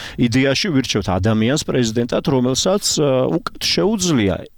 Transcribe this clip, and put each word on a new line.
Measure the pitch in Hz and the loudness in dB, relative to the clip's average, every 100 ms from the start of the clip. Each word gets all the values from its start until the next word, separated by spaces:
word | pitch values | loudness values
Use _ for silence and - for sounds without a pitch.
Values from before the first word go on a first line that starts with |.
| - - | -12 -2
იდეაში | 120 127 135 131 202 | 0 2 2 0 0
ვირჩევთ | 135 127 107 95 | 0 0 -2 0
ადამიანს | 92 95 110 110 151 | 0 2 2 2 0
პრეზიდენტად, | - 143 113 113 120 - | -2 0 0 -2 -2 -2
რომელსაც, | 170 131 123 131 185 202 - | 0 0 0 0 0 0 -2
ა, | - 143 131 131 | 0 0 2 0
უკეთ | 165 - - | -2 -4 -8
შეუძლია | - - 180 220 180 139 101 85 - | -4 0 0 0 2 2 2 0 -6